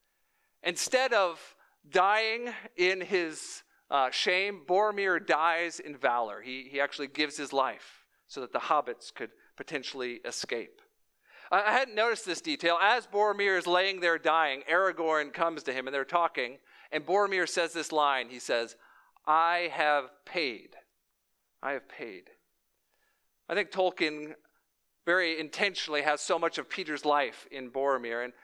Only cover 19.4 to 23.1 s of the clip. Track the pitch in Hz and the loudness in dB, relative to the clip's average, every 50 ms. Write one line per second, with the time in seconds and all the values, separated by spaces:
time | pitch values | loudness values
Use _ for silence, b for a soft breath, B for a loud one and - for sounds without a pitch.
19.4 | 165 170 175 175 175 160 135 165 151 151 147 143 131 127 - _ _ - - 175 | 4 2 0 0 -2 -4 -2 0 2 2 2 2 0 -4 -16 _ _ -6 -4 -4
20.4 | 151 127 110 92 - - - - _ _ _ _ _ _ _ _ _ _ _ _ | -2 -2 -4 -8 -14 -20 -20 -20 _ _ _ _ _ _ _ _ _ _ _ _
21.4 | _ _ _ - - 135 139 127 - _ - - 135 113 95 87 - - - _ | _ _ _ -10 -8 -6 -6 -6 -8 _ -16 -14 -14 -14 -14 -18 -20 -20 -20 _
22.4 | _ _ _ _ _ _ _ _ _ _ _ _ _ _ | _ _ _ _ _ _ _ _ _ _ _ _ _ _